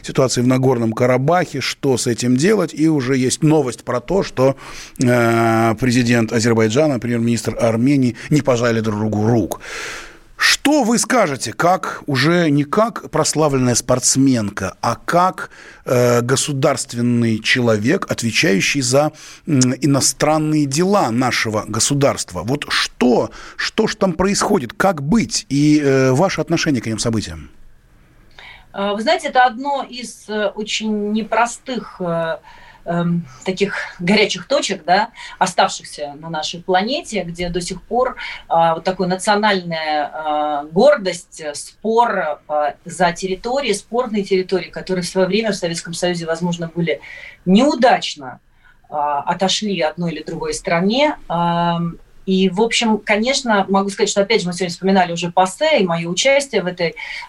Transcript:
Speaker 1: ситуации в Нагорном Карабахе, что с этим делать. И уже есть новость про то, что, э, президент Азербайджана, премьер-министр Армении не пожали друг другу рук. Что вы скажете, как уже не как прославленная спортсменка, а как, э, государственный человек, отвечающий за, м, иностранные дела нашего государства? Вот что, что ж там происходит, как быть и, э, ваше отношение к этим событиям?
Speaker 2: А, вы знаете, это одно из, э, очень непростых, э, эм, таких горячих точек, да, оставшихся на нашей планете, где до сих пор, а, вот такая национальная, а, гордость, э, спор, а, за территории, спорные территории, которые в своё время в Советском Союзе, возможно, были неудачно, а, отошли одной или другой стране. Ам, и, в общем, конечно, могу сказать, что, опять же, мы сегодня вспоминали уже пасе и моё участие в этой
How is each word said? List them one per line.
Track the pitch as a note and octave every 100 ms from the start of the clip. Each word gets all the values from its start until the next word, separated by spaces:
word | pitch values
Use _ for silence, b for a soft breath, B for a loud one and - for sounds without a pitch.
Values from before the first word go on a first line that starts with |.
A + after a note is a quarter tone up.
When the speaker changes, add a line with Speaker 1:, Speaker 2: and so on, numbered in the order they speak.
Speaker 1:
ситуации | - D3 C3 B2+
в | B2
Нагорном | C3 C3 A#2+ A2+
Карабахе, | A2 B2 B2+ C#3 F3+ D#3+ C#3
что | - - C#3 A#2+
с | B2+
этим | A#2 B2 B2+
делать. | F3+ G#3+ E3+
И | - D#3+
уже | D3+ B2 C3+
есть | B2+ -
новость | D#3 D#3 B2+ -
про | - A#2+
то, | - F#3+
что, | - - C3+ C3+ B B B B
э, | B2 B2 A#2 A2+ A2+ A2+ A2+ A2+
президент | B2+ A#2+ A#2+ A#2+ A2
Азербайджана, | A#2 A#2 A2+ A2 B2 D#3 B2
премьер-министр | A#2+ A#2+ A#2 A2+ A#2 -
Армении | A#2 A2+ C3 C#3 B2 - B
не | D3+
пожали | C3 A#2+ A#2+ A2+
друг | A2 G#2
другу | G#2+ G#2 G#2+
рук. | A#2+ E2+ - B B B B B B B -
Что | - - C#4+ D4+
вы | A3 A#3
скажете, | - B3 F3 C3 A#2
как | - E3+ F#3 - - -
уже | C3 D3 F3 E3
не | C#3+
как | C#3+ F#3 A3+ - C#3
прославленная | - - C#3+ D3+ C3+ B2+
спортсменка, | A#2 - B2 - C3 C3+ B2 G2+ - F#2 -
а | A#2
как, | A#2 - E3+ F#3 - - B B B
э, | - B2 A#2+ A#2+
государственный | A#2+ C3+ - C3+ D3 B2 - A#2 A#2+ A#2+ A#2 A2
человек, | - B2+ A#2+ G#2+ A2+ - -
отвечающий | A#2 A2+ G#2+ F3 F#3+ - C#3+
за, | A#2+ C3+ D3+ B B B -
м, | C3+ B2+ C3
иностранные | D3 C3+ - - D3 D#3 D#3 D#3 C#3+
дела | C#3 F#3 G3+ C3
нашего | A#2 B2+ - A2+ G#2 -
государства? | A2 - C#3+ C#3 G#2 - F2+
Вот | G2 D3 -
что, | - - - B3 G#3 A2+ B B B
что | - - A3
ж | -
там | F#3+
происходит, | E3 F#3+ G3 - G3+ A#2
как | - F#3+ D#3
быть | C#3 A3+ C#3 - -
и, | C#3 D3+ D3+
э, | C#3 C3+ C3
ваше | C3 F#3 -
отношение | D#3 E3 E3+ B2
к | A2+
этим | G#2+
событиям? | A#2+ A2 E2+ D#2 C#2+ - - - _ - _ _ - B B B B
Speaker 2:
А, | - G3+
вы | G3+
знаете, | A3+ F4+ D4
это | B3+
одно | B3+ A3+ C#4+ C#4 A#3
из, | B3 A3+ - -
э, | G#3+ G3+
очень | G#3+ G#3+ - G#3+ G#3+ G#3
непростых, | A3 G#3+ A3+ A#3 - - A#3 - -
э, | F3 E3 E3 D3+ B B B B -
эм, | E3+ E3+ E3+ E3+ -
таких | - F#3 G3 - B B
горячих | F3 - - F3 -
точек, | D4+ - F3+ F3
да, | F#3+ A#3 B B B
оставшихся | F3 - F#3 - - - D3 C#3+
на | E3
нашей | D#3 - E3+
планете, | F3+ F#3 G#3+ D4+ F4 G3+
где | E3+ E3+ F3
до | F3
сих | F3 F#3+
пор, | - A#3 B3+ - B B B
а, | E3 E3 E3
вот |
такая | F3+ F#3+ F3
национальная, | F#3 G#3+ G#3 G#3 F#3+ F3 D#3+ D#3 D3+ C#3+
а, | D#3 D#3 D3+ D3+ D3 D3+
гордость, | E3+ C4+ C#4 F#3 F3 - -
э, | D3+
спор, | D3 - - A3 A3+ A#3 G3 D#3 - -
а, | D3+ D3 - E3+
за | C#3+ F3
территории, | E3+ F#3 F#3 A#3+ C4+ B3+
спорные | G3+ - A#3 B3 G#3
территории, | G3 F#3+ F#3 F#3 F3
которые | - F#3 F#3
в | F3
своё | F#3+ F3+
время | G#3 A3
в | G3
Советском | E3+ E3+ F3
Союзе, | E3 F3+ E3+
возможно, | E3 E3 F3 E3+ E3
были | E3+ D#3+ - B B B B
неудачно, | F3+ G3 C#4+ B3 A#3+ F#3 - D3 C3 - _ b b b -
а, | D3 D3 C#3+
отошли | D3+ E3+ F#3+ - G#3 F3
одной | D#3 - E3+
или | D#3
другой | - E3 D#3+
стране. | D3+ F#3 E3+ F#3+ B3+ D4+ - -
Ам, | E3+ E3+ E3+ E3+ E3+ E3+ - - -
и, | - F#3+ F#3+
в | F3+
общем, | A3+ - A3+ G#3
конечно, | - G#3 A#3+ C#4 B3 G3+ F#3
могу | G3 G3+
сказать, | - G3+
что, | G3+
опять | G3+ G#3
же, | F3
мы |
сегодня | F3 F3+
вспоминали | - F#3+ F#3+ F3
уже | E3+ E3+
пасе | F#3 F#3+ - D#4 C#4
и | F3+
моё | E3+ E3+
участие | E3+ C4 C#4 C#4 G3+
в | F3+
этой | F3 E3 - B B